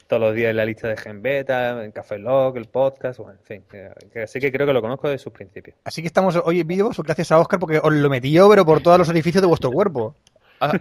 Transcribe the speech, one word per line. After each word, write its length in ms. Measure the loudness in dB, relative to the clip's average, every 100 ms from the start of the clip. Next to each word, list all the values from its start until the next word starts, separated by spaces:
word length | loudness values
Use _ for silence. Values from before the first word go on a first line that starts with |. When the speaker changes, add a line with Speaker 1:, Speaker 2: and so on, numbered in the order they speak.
| -4
Speaker 1:
todos 140 | -2
los 120 | 0
días 160 | 0 0
en 60 | 0
la 80 |
lista 240 | -4 -4 -8
de 80 | -8
Gembeta, 880 | -10 -8 -6 -4 -4 -4 -4 -6
en 60 | -10
Café 260 | -14 -12 -10
Lock, 380 | -2 0 0 -4
el 100 | -6
podcast, 520 | -2 -2 -4 -10 -12
bueno, 140 | -18 -20
en 40 |
fin, 200 | -20 -20 _
que, 180 | -20 -20 -20 -16
que, 100 | -12
así 160 | -10 -4
que 120 | -2
creo 140 | 0 0
que 60 |
lo 80 | 0
conozco 280 | -2 -6 -6
desde 160 | -6
sus 80 | -10
principios. 440 | -20 -20 -20 -20 -18
Speaker 2:
Así 160 | -14 -10
que 60 | -4
estamos 300 | 0 2 0
hoy 180 | 0 0
vivos 360 | -2 -2 -2 -4
gracias 300 | -6 -4 2
a 60 | 2
Óscar, 200 | 2 -2
porque 200 | -2 0
os 100 | 2
lo 160 | 2 0
metió, 400 | 0 2 6 8
pero 160 | 8
por 160 | 6 4
todos 160 | 6 6
los 100 | 4
orificios 340 | 0 0 2
de 60 | 2
vuestro 220 | 2 0
cuerpo. 420 | -2 -2 -4 -8 -10 _ _ _ -4
Speaker 3:
A, 60 | -2 2